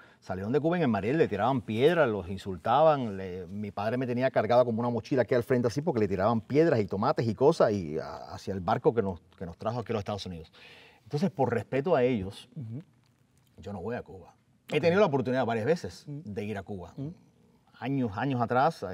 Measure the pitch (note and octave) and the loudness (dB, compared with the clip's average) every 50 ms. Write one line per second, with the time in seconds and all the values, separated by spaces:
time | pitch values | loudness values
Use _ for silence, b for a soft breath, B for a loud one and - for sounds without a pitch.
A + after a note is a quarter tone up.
0 | B B B B _ - F#2+ F#2 F#2+ G#2 B2 D3 C3+ D#3+ F3 F3+ D#3+ B2+ A2 G2+ | B B B B _ -10 -8 -6 -4 -2 -2 0 0 0 0 0 0 0 0 0
1 | F#2 A2 C#3 E3 D3+ G#2+ G#2+ F#2+ G2+ A#2+ C#3 B2+ - - A2 A2 B2+ D3+ F3 E3+ | 0 0 2 2 2 2 2 0 0 0 0 -2 -2 -4 0 4 4 4 6 4
2 | D3+ B2+ G#2+ G2+ F2 E2+ G2 F#2 - G2+ F#2+ E2+ - A2+ A#2 C#3 D#3+ D#3+ D3+ C#3 | 2 2 0 -2 -4 -6 -10 -10 -8 -10 -10 -6 -2 0 2 4 6 4 4 4
3 | B2+ A2+ G2 F#2+ F#2+ F#2+ F2+ F#2 F2+ E2+ G2 G#2 G#2 G2+ - - G2+ A2 - B2+ | 0 -4 -6 -8 -8 -10 -10 -10 -12 -12 -10 -10 -10 -8 -8 -6 -4 -4 -2 -2
4 | C3 A#2+ B2 A#2+ B2+ C3+ - C3 A#2 G2+ A#2 A#2+ - B2 A2+ A2 A#2+ B2 A#2+ A#2 | -2 -4 -2 0 -2 0 0 0 2 4 4 4 4 4 2 -2 -2 -2 -2 -4
5 | - - D3+ B2+ A#2 - C3+ B2 A#2 - - B2 A#2+ B2 - D3 D3 F3 D3 A#2 | -4 0 0 0 2 2 2 0 2 2 0 0 0 0 -2 0 4 6 6 6
6 | G#2+ F#2 F#2+ F2+ F#2 A2 A#2+ A2+ - - B2 D3 D#3+ E3+ D3 A2+ G#2 F2+ - F#2+ | 6 4 2 2 2 4 2 2 0 2 4 4 6 6 4 4 2 0 -2 0
7 | A2 C3 D#3+ - C3 A#2 G#2 - B2+ C#3+ E3 - E3 B2+ G#2 G2+ F2 D2+ D2+ D#2 | 0 0 2 2 0 -2 0 4 6 6 6 6 4 2 2 0 -4 -4 -6 -6
8 | C2 C#2 - C#2 B1 B1+ F2 G2+ - - F#2+ G2 F2+ F2 A2+ B2+ - - G#2+ A#2 | -8 -8 -10 -14 -14 -14 -14 -12 -10 -8 -8 -4 -2 0 -2 2 2 2 2 2
9 | G#2+ G2 F#2 F2 - _ _ - G2 E2+ F2 - - A2 A2+ B2 A2 - A2+ A2 | 0 -2 -4 -8 -12 _ _ -14 -14 -12 -12 -8 -6 -6 -4 -4 -4 -4 -4 -4
10 | G2+ - G#2 G2 - F#2 F2+ E2 E2+ - B B B B B B B B B B | -4 -4 -6 -8 -8 -10 -12 -14 -16 -18 B B B B B B B B B B
11 | B - - D3 F3 F#3 - - C3+ A#3 A#2+ A2+ G#2 - - C3 C#3 F#3 F3 C#3 | B -8 -4 -4 -2 -2 -2 -2 -2 0 0 -2 -2 -2 -4 -4 0 0 2 2
12 | B2 B2+ C3 A2 F#2 F#2+ G2+ - - - _ - B2+ A2 A2+ C3 F3+ _ _ _ | 2 2 0 -2 -4 -6 -10 -14 -18 -18 _ -14 -12 -12 -12 -14 -14 _ _ _
13 | _ _ _ _ _ _ _ _ _ _ _ - F2 G2+ G2+ G2 E2+ A2 A#2+ A#2 | _ _ _ _ _ _ _ _ _ _ _ -20 -16 -14 -12 -10 -8 -8 -8 -8
14 | - - - - - - - _ _ _ _ _ _ - - D3+ C#3+ E3+ E3+ G3 | -10 -12 -18 -20 -20 -20 -20 _ _ _ _ _ _ -6 -4 0 2 2 4 4
15 | G#3+ F#3+ C#3 C3+ G#2+ B2+ B2 C3 B2+ A2 A#2 A2+ G#2+ B2+ E3+ F3 - F#2+ - - | 4 4 2 0 0 0 -2 -2 0 0 -2 0 0 0 0 0 -2 -8 -14 -14
16 | - - D3 C3+ - G#2+ G2+ G2+ G#2 G#2 G#2+ G2 G2 - G#2 F#2+ F2 F2 - - | -16 -16 -14 -14 -12 -12 -10 -8 -8 -8 -8 -8 -10 -10 -12 -12 -14 -14 -12 -12
17 | C3+ D3 F3+ - _ _ _ _ _ _ _ _ _ _ _ - - B2 C#3 C3+ | -12 -12 -12 -14 _ _ _ _ _ _ _ _ _ _ _ -10 -6 -4 -2 -2
18 | B2+ A2+ F#2+ G2+ A2 C#3+ C3+ A#2+ A#2+ A2 B2 B2 C#3 D#3+ D#3+ - - F#2 | -2 -2 -2 -4 -2 -2 0 0 0 0 2 2 2 2 0 -2 -6 -10